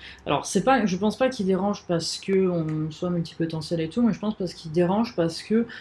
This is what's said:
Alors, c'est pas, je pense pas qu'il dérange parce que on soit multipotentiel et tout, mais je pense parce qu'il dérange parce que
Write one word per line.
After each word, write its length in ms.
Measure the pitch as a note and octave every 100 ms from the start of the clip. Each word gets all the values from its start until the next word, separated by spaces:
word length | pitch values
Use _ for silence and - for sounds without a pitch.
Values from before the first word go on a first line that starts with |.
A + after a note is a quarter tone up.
| - - -
Alors, 200 | C#3+ -
c'est 180 | G3
pas, 220 | B3 C4+ G#3
je 100 | F3+
pense 200 | G#3 G#3
pas 120 | C4
qu'il 160 | B3+ F#3+
dérange 400 | F#3 G3+ G3 -
parce 300 | E3+ E3 -
que 320 | - G3 F#3+
on 420 | E3+ D#3 D#3 D#3
soit 180 | D3+ F3+
multipotentiel 720 | F3 E3+ - E3 D#3+ D3+ E3+
et 80 | D#3+
tout, 120 | A#3
mais 120 | A#3+
je 60 | F3+
pense 160 | G#3+ G#3+
parce 180 | F3+
qu'il 180 | - D#3+
dérange 440 | D#3+ F3 G3+ A#3 -
parce 260 | E3 -
que 240 | - A3 A#3 -